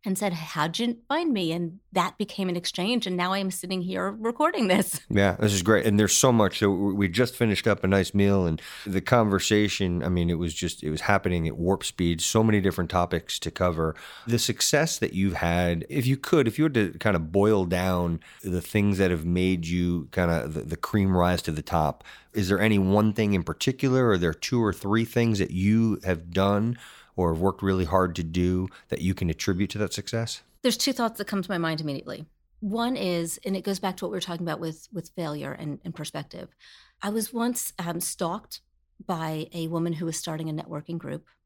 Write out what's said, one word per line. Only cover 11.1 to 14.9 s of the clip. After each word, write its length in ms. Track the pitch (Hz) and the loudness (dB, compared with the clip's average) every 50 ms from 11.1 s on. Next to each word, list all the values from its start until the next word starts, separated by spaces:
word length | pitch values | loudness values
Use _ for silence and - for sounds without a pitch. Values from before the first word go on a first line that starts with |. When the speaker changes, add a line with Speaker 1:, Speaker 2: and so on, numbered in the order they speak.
| 101 95 - 92 90 87 80 80 | 2 2 2 0 0 0 0 -2
Speaker 2:
at 100 | 62 69 | -2 -2
warp 260 | 85 87 98 92 - | 0 0 0 0 -2
speed, 380 | - - - 90 85 85 80 | -8 -4 0 0 2 2 0
so 220 | - - - 110 110 | -2 0 2 4 4
many 180 | 113 107 104 | 4 4 4
different 280 | 92 95 85 - 87 82 | 2 0 0 0 -4 -2
topics 500 | - 90 87 85 - 85 - - - - | 0 0 0 0 -2 -4 -4 -6 -10 -8
to 120 | - - | -8 -8
cover. 420 | - - 92 90 82 80 80 80 78 - - - - - - | -4 0 0 0 0 0 -2 -2 -2 -6 -12 -18 -18 -16 -6
The 140 | - 117 117 | -2 -2 0
success 580 | - - 120 117 - - - 143 156 160 | 0 -2 -2 0 0 2 2 2 2 0